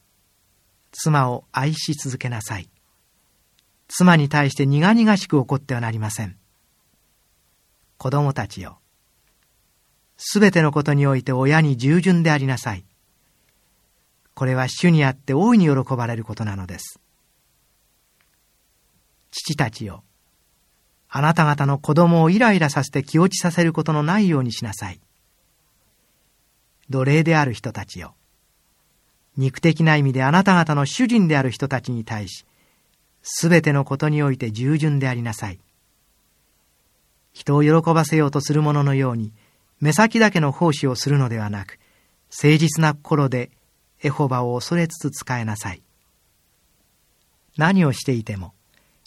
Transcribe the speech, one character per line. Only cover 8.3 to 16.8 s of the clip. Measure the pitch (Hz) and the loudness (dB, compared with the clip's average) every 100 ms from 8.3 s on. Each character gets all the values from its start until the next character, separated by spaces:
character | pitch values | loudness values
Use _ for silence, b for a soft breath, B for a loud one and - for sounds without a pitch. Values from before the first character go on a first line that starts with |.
た | 135 107 | -2 -6
ち | - | -10
よ、 | 92 - _ _ _ _ _ _ _ _ _ _ _ _ _ - | -16 -18 _ _ _ _ _ _ _ _ _ _ _ _ _ -16
す | - 208 | -4 4
べ | 202 | 4
て | 175 | 4
の | 156 | 2
こ | 151 | 2
と | 147 | 0
に | 143 143 | 2 2
お | 131 | 0
い | |
て | 123 | -2
親 | 127 135 156 | -2 2 4
に | 151 127 | 2 2
従 | 131 170 | 2 2
順 | 180 170 | 4 2
で | 165 | 2
あ | 147 | 0
り | 135 | 0
な | 127 | -4
さ | 123 | -6
い。 | 98 - _ _ _ _ _ _ _ _ _ _ _ _ _ _ | -10 -12 _ _ _ _ _ _ _ _ _ _ _ _ _ _
こ | - | -6
れ | 131 | -2
は | 131 127 | -2 -4
主 | - 180 | 0 2
に | 160 | 4
あ | 139 | 2
っ | |
て | 131 - | -2 -2
大 | 135 214 | 0 2
い | 233 | 4
に | |
喜 | 165 135 127 123 | 4 2 0 -4
ば | 117 | -4
れ | |
る | 117 | -6
こ | 110 | -10
と | 107 | -8
な | 107 | -8
の | 98 92 | -8 -10
で | |
す。 | 90 | -12